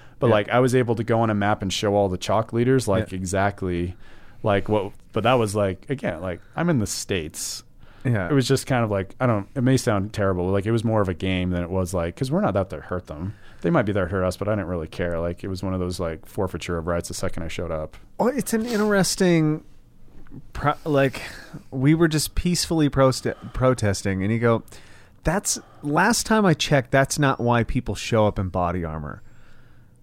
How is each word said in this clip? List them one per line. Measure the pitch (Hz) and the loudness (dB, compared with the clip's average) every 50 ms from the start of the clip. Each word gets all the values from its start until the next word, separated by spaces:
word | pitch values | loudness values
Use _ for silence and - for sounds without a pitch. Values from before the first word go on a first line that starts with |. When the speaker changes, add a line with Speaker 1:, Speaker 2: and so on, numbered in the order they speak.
| - - - - | -20 -20 -6 0
Speaker 1:
But, | - 120 | 2 4
Speaker 2:
Yeah. | 110 | 4
Speaker 1:
like, | 107 104 - | 4 4 2
I | 113 123 | 2 4
was | 131 127 120 | 4 4 4
able | 131 123 110 117 | 4 2 2 0
to | 107 110 | -2 0
go | - 117 113 | 0 2 2
on | 117 110 | 2 2
a | 107 | 2
map | 104 101 104 107 - | 2 2 2 2 0
and | - 95 | 0 -4
show | - - - 104 101 | -4 -2 0 2 4
all | 101 101 98 | 4 4 2
the | 92 90 | 0 -2
chalk | - - 98 107 113 - | -2 0 0 0 0 0
leaders, | - 117 120 123 135 131 120 104 | 0 0 2 4 4 4 4 2
like, | 98 92 - - | 2 0 0 -2
Speaker 2:
Yeah. | 95 92 | -4 -6
Speaker 1:
exactly, | 95 90 95 95 98 101 92 - 95 90 90 85 87 87 87 - - - - - - - - - | -4 -2 0 2 2 2 0 -2 -4 -4 -2 -2 -2 -4 -6 -8 -14 -18 -18 -18 -18 -18 -12 -4
like, | - 110 101 98 95 - | 0 2 2 2 2 2
what, | 107 107 92 98 - - - - - | 0 0 0 -2 -8 -12 -12 -8 -4
but | 113 98 | 0 2
that | 117 131 | 4 4
was, | 127 113 104 98 | 4 2 2 0
like, | 107 101 95 92 - - - | 0 0 0 0 -4 -6 -8
again, | 143 - - 196 85 80 | -6 -4 -4 -6 -6 -6
like, | 90 95 87 - - - - | -6 -8 -8 -8 -10 -12 -6
I'm | - 165 175 | -2 0 2
in | 165 123 | 2 2
the | 101 87 | 0 -2
States. | - - - - 104 90 78 76 - - - - - - - - - - - - - - - | -4 -6 -4 -4 -2 -2 -4 -4 -8 -10 -10 -10 -10 -12 -14 -18 -20 -20 -20 -20 -14 -6 -4
Speaker 2:
Yeah. | 127 120 104 90 85 | -2 0 0 0 2
Speaker 1:
It | 151 | 2
was | 139 123 - | 2 2 2
just | 139 131 - | 0 0 0
kind | - 135 123 117 | 0 0 0 0
of | 104 | 0
like, | 101 98 95 - - - | 0 -2 -2 -4 -6 -2
I | 131 123 | 0 0
don't, | 113 101 98 - - | 0 0 -2 -4 -4
it | 139 123 | 0 2
may | 127 135 123 | 4 4 2
sound | - 120 107 101 95 107 - | 2 2 0 0 0 -2 -2
terrible, | - 101 98 95 87 90 | 0 0 0 2 0 0
but, | 92 98 | 0 0
like, | 101 92 | 0 0
it | 110 | 0
was | 117 117 104 | 0 0 0
more | 113 110 110 | 2 2 2
of | 101 92 | 2 0
a | 90 | -2
game | 82 - 95 92 92 90 90 | -4 -2 -2 0 0 0 0
than | 90 87 | -2 -2
it | 87 85 | -2 -2
was, | 92 95 92 85 92 | -2 -2 -2 -2 -2
like, | 90 82 85 87 | -2 -2 -2 -4
'cause | - 139 131 | -4 -4 -2
we're | 147 185 | -2 0
not | 214 143 95 101 | 0 0 0 0
out | 95 - | -2 -2
there | 78 73 | -4 -10
to | - - | -8 -6
hurt | 92 90 - | -6 -6 -6
them. | - 78 73 85 101 110 - - - - - | -8 -10 -8 -8 -8 -10 -10 -16 -20 -12 -4
They | - - | -2 0
might | 170 160 113 | 2 2 2
be | 98 | 2
there | 98 101 92 | 0 0 0
to | 82 | 0
hurt | 95 95 90 | 0 0 0
us, | 92 90 | 0 -2
but | - 101 101 | -2 -2 -2
I | 110 | -2
didn't | 104 92 82 | -2 -2 -4
really | 90 85 78 76 | -4 -6 -6 -6
care. | - - 92 85 85 82 | -6 -4 -4 -2 -2 -2
Like, | 85 85 85 - - | -4 -4 -4 -6 -8
it | 101 | -8
was | 95 90 | -8 -6
one | - 95 92 | -4 -4 -2
of | 92 | -2
those, | 90 90 90 87 | -2 -4 -4 -4
like, | 90 82 82 80 - | -6 -6 -6 -8 -12
forfeiture | - - - 98 90 - 85 - - 87 85 | -10 -6 -4 -4 -4 -4 -6 -6 -4 -4 -4
of | 80 85 | -2 -2
rights | 85 87 85 - | -2 -2 -2 -6
the | 90 | -6
second | - - 90 - 90 85 | -6 -4 -4 -4 -4 -6
I | 80 | -6
showed | - - 90 82 | -6 -6 -6 -6
up. | 82 78 78 78 - - - - - - | -6 -6 -6 -8 -12 -16 -20 -12 -4 -2
Speaker 2:
Well, | 196 233 | -2 0
it's | 294 269 - - - | 0 -2 -2 -2 -2
an | 220 220 | -2 -2
interesting, | 240 233 202 214 214 208 196 180 - - - 190 180 175 165 156 151 151 156 - - - - - - - - - - - - - - - - - - - | -2 -2 0 0 2 4 4 2 2 2 2 4 4 4 4 4 2 0 -2 -6 -12 -20 -20 -20 -20 -20 -20 -20 -18 -16 -16 -14 -14 -14 -16 -16 -14 -10
pro-, | - - 143 147 - - | -4 -2 -2 -2 -2 -2
like, | 156 147 135 139 135 - - - - - - - - - - - - | 0 2 2 2 2 0 -4 -12 -12 -14 -16 -16 -16 -18 -18 -16 -10
we | - 135 127 143 160 | -4 2 4 4 6
were | 160 170 160 | 6 4 4
just | 156 151 - - - | 2 2 -2 -2 -2
peacefully | - - 180 175 - - - 170 160 151 143 | -2 0 0 0 0 0 0 2 2 2 2
proste-, | - 135 135 131 123 - - 117 - - - 113 - | 4 4 4 4 4 2 -2 -6 -6 -6 -8 -10 -4
protesting, | - 131 131 127 - 110 104 95 - - 101 95 95 95 | 0 2 2 2 2 2 0 0 0 -2 -2 -2 0 0
and | 101 | 0
you | 113 113 | 0 2
go, | 117 117 117 113 - - - - - - - - - - - - - | 2 2 2 2 0 -6 -18 -20 -20 -20 -20 -20 -20 -20 -14 -6 -2
"That's, | 160 160 202 - - - 233 - - - - - | -2 0 0 0 -2 -4 -6 -6 -14 -16 -10 -6
last | 147 143 160 185 220 233 - - | -2 2 2 4 4 2 2 2
time | - 220 220 208 | 2 2 4 6
I | 185 151 | 4 4
checked, | - - - 151 139 120 - | 4 2 2 2 2 2 4
that's | - 135 139 - - - | 4 2 4 2 2 0
not | 147 135 135 - | 2 2 2 2
why | 113 120 120 120 113 | 2 2 4 4 2
people | - - 127 - - 101 | 2 0 -2 -2 -4 -6
show | - - - 120 110 107 104 | -6 -4 0 2 4 4 4
up | 98 - | 2 0
in | 98 92 | -2 -2
body | 90 92 87 85 87 92 82 | 0 0 0 0 0 -2 -4
armor." | 80 78 80 73 73 - - - - - - - - - - - - - - - - - - | -4 -6 -6 -8 -8 -10 -12 -16 -18 -20 -20 -20 -20 -20 -20 -20 -20 -20 -20 -20 -20 -20 -10